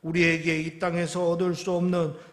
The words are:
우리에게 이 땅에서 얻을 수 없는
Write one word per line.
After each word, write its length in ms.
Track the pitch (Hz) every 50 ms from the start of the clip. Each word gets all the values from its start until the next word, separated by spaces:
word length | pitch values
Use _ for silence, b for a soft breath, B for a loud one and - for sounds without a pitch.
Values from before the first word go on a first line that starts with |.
| -
우리에게 580 | 160 165 170 170 165 165 165 156 165 160 156
이 180 | 160 165 160 -
땅에서 500 | 185 180 170 175 175 165 175 180 180 170
얻을 240 | 170 170 185 180 170
수 180 | - - 196 180
없는 420 | 175 175 180 180 180 165 151 139 B B B